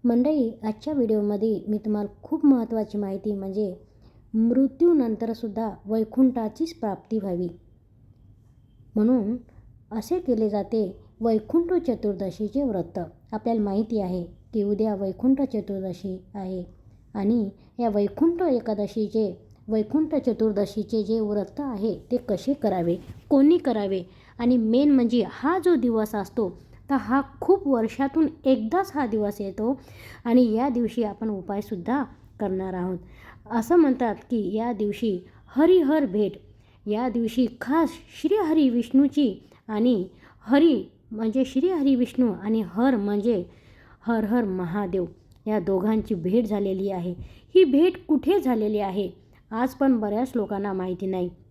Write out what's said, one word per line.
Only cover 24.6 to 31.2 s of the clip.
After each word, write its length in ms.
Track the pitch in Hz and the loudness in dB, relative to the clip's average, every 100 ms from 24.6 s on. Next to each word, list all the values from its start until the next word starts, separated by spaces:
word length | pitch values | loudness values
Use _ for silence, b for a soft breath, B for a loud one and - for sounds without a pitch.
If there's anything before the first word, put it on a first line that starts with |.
| 220 233 294 | 4 4 6
म्हणजे 320 | 269 233 240 175 | 4 4 2 0
हा 320 | - 277 370 349 | -2 0 2 2
जो 100 | 320 | 2
दिवस 400 | 240 220 214 214 | 2 0 -2 -4
असतो 340 | 185 - 190 - b b - | -4 -4 -4 -6 b b -4
तर 60 | 269 | -2
हा 260 | 208 269 285 - | 2 0 0 -6
खूप 260 | - 381 285 | 2 2 2
वर्षातून 600 | 247 226 - 277 320 302 - 269 | 0 0 0 0 2 0 0 2
एकदाच 460 | 254 220 349 381 285 | 2 2 -2 -2 -4
हा 100 | 247 | -2
दिवस 360 | 220 208 208 | 0 -2 -4
येतो 380 | 196 185 220 277 B B B B 233 | -8 -4 -2 -4 B B B B 4
आणि 280 | 247 240 | 4 6
या 160 | 220 277 | 2 0
दिवशी 340 | 240 226 240 | 0 -2 -2
आपण 260 | 214 196 | -4 -4